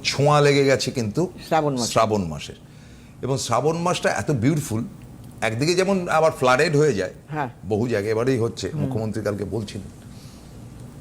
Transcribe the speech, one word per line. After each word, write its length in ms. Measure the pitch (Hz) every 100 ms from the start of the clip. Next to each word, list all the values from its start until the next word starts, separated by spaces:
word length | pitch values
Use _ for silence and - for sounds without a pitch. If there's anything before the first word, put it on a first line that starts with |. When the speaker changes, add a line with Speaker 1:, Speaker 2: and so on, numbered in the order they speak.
Speaker 1:
ছোঁয়া 380 | - - 143 147
লেগে 240 | 143 143 139
গেছে 260 | 131 -
কিন্তু 400 | - 110 123 180 - -
Speaker 2:
শ্রাবণ 300 | 160 147 131
মাসে। 140 | 113
Speaker 1:
শ্রাবণ 300 | 120 110 104
মাসের। 340 | 85 73 - - - - - - - -
এবং 160 | 120 135
শ্রাবণ 400 | - 117 147 165
মাসটা 320 | 175 - 196
এত 220 | - -
বিউটিফুল, 520 | 143 120 156 - 107 - - - - - -
একদিকে 340 | 110 113 151 180
যেমন 320 | 185 196 175
আবার 240 | 156 160
ফ্লাডেড 440 | 156 127 127 170 143
হয়ে 180 | 151
যায় 200 | 101 92 - -
Speaker 2:
হ্যাঁ। 200 | 151 131 - 90
Speaker 1:
বহু 180 | 104 123
জায়গায়, 240 | 107 104
এবারেই 260 | 110 123 131
হচ্ছে, 320 | 117 - 92
Speaker 2:
হুম। 120 | -
Speaker 1:
মুখ্যমন্ত্রী 420 | 117 123 110 107
কালকে 220 | 104 101 98
বলছিলেন। 540 | 107 104 101 - - - - - - - - - - - -